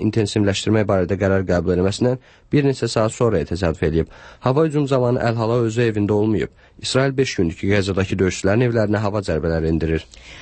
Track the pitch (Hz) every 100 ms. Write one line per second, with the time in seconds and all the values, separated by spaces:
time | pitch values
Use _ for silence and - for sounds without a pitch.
0 | 110 113 101 110 101 98 - 110 101 98
1 | 87 95 98 95 92 87 85 87 95 107
2 | 123 127 - - _ 143 139 131 113 -
3 | 110 - 120 95 73 85 90 78 82 80
4 | 80 - - - 123 131 160 147 139 135
5 | 123 123 117 113 110 120 113 110 120 107
6 | 101 104 107 104 64 - _ - - 127
7 | 139 131 131 - 85 80 95 101 95 95
8 | 95 95 95 - 95 107 127 117 104 104
9 | 107 104 95 80 82 82 80 80 80 80
10 | - - - -